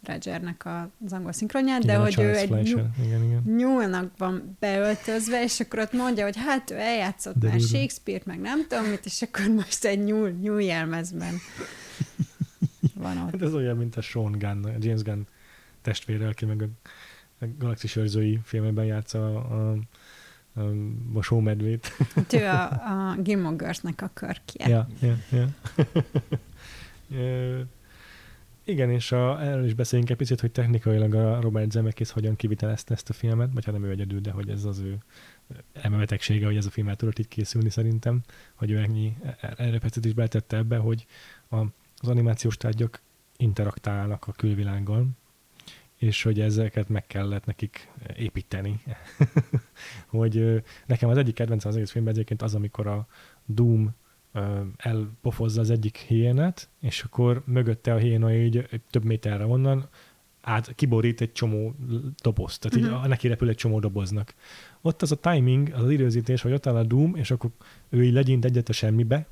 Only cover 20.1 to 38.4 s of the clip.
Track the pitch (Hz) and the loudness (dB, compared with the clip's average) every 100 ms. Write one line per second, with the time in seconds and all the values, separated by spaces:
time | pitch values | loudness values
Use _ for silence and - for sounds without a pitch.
20.1 | - - - _ - 104 104 104 113 120 | -20 -20 -20 _ -6 -2 -2 -4 -6 -4
21.1 | 110 101 117 110 104 107 113 - - - | -2 2 2 2 2 0 -2 -6 -2 0
22.1 | - - 240 208 180 180 131 233 190 190 | 2 2 2 4 2 2 -2 -2 -2 -2
23.1 | 185 190 202 170 160 - 165 175 151 190 | -2 0 2 0 -2 -4 -6 -6 -6 -8
24.1 | - - 180 - - - 117 117 - 123 | -8 -8 -8 -10 -4 2 2 2 0 0
25.1 | 117 - 123 123 143 - - 143 170 - | 0 0 0 0 -2 -8 0 0 2 0
26.1 | 139 - 147 - - - - - - - | -4 -4 -8 -8 -20 -20 -18 -20 -20 -10
27.1 | 135 127 127 127 127 127 - - - - | -6 -2 -2 -4 -4 -8 -14 -20 -20 -20
28.1 | - - - - - - 170 127 120 117 | -20 -20 -20 -20 -16 -4 0 2 2 2
29.1 | 127 123 147 143 139 127 113 120 123 120 | 2 2 0 -2 0 0 0 2 2 2
30.1 | 120 123 127 117 - 117 117 113 107 107 | 0 0 0 0 0 2 2 4 4 4
31.1 | 107 110 117 113 107 107 110 110 - 110 | 4 4 2 0 0 0 2 0 0 -4
32.1 | - 110 107 110 107 110 107 - 113 - | -2 -2 0 -2 0 -2 -2 -2 -6 -4
33.1 | - 117 113 123 127 107 104 101 98 101 | -4 0 2 0 -2 -4 -4 -2 -4 -4
34.1 | 98 104 98 104 101 101 98 98 101 - | -4 -4 -6 -6 -4 -4 -4 -6 -8 -10
35.1 | - - - _ 123 - - 110 104 104 | -20 -20 -20 _ -20 -18 -6 0 2 2
36.1 | 104 - 104 104 104 101 - 104 98 113 | 0 2 2 4 2 0 -2 -2 0 -2
37.1 | 107 110 - 104 117 110 110 113 113 117 | -2 -4 -4 -2 0 0 2 0 2 2
38.1 | 123 - - | 0 -2 -18